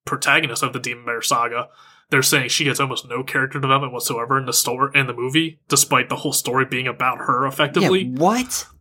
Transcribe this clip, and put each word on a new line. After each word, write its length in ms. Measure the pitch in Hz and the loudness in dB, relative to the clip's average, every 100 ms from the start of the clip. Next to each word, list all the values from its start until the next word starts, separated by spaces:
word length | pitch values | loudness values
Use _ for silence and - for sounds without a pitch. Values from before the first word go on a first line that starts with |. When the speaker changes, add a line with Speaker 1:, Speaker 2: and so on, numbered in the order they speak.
| - | -8
Speaker 1:
protagonist 560 | 139 147 151 156 - | -4 2 2 2 -2
of 120 | 127 | -2
the 60 | 127 | -2
Demon 260 | 123 120 120 | -8 -8 -6
Bear 160 | 117 | -4
saga. 460 | 127 123 117 117 120 _ - _ - | 0 0 0 -4 -8 _ -20 _ -2
They're 100 | 139 | 0
saying 280 | 131 147 120 | 4 2 2
she 160 | - 156 | 0 0
gets 140 | 117 | 0
almost 280 | 135 120 120 | -2 -4 -6
no 160 | 123 | -6
character 360 | 131 143 135 143 | -4 -2 -2 -2
development 340 | 135 135 135 | 2 2 0
whatsoever 440 | 120 - 117 120 135 | -4 -4 -4 0 0
in 80 | 127 | 0
the 80 | |
story, 380 | 117 127 127 135 | 0 0 0 2
in 140 | 139 127 | 2 0
the 60 | |
movie, 460 | 120 127 156 160 - - | -2 -2 0 0 -4 0
despite 400 | 131 - 127 123 | 2 4 2 2
the 80 | 127 | -2
whole 160 | 147 | -2
story 320 | 131 - 131 127 | -2 0 0 0
being 220 | 127 127 | -2 -4
about 300 | 120 127 123 | -2 -2 -2
her 280 | - 127 135 | 0 0 0
effectively. 560 | 135 143 175 143 - | 2 2 4 4 4
Speaker 2:
Yeah, 140 | 123 127 | 0 2
what? 480 | 175 240 254 - - - | 2 2 0 -6 -8 -16